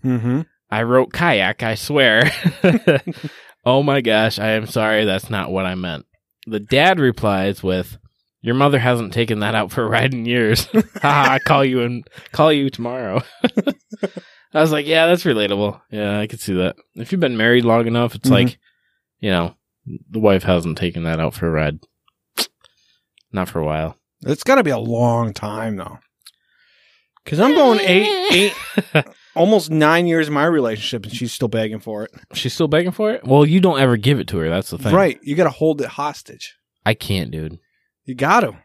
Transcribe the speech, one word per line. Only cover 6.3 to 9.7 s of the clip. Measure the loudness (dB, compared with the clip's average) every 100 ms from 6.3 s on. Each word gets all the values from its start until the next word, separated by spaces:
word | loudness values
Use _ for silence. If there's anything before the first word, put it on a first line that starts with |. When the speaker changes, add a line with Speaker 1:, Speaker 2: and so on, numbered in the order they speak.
| _ -10
Speaker 2:
The | -10
dad | -2 2 2 2
replies | 2 0 -2 0 -2 -4
with, | -2 -4 -4 -12 _ _ _ _
"Your | -4
mother | 2 2 2
hasn't | 2 0 -2
taken | -4 -2 -2
that | -2
out | -2 -4